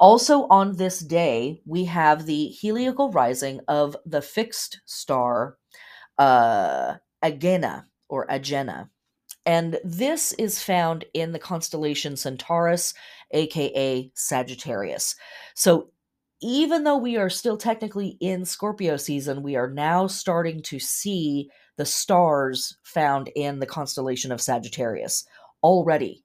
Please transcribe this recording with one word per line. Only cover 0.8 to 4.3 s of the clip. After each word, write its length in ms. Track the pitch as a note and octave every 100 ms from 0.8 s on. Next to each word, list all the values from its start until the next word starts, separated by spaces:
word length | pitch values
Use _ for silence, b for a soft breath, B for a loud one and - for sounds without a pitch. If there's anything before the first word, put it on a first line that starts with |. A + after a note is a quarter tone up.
| F#3 F3+
day, 640 | D#3 E3 E3 A#2 B2+ D#3
we 200 | - E3+
have 420 | F3+ E3+ D#3 D3+ D#3+
the 220 | D3+ C#3+
heliacal 600 | - G#3 A3 B3+ B3+ C#4
rising 480 | E3+ B2 B2+ C#3 C3+ -
of 280 | D3 C#3+ C#3+
the 160 | E3 D3+
fixed 600 | C#3+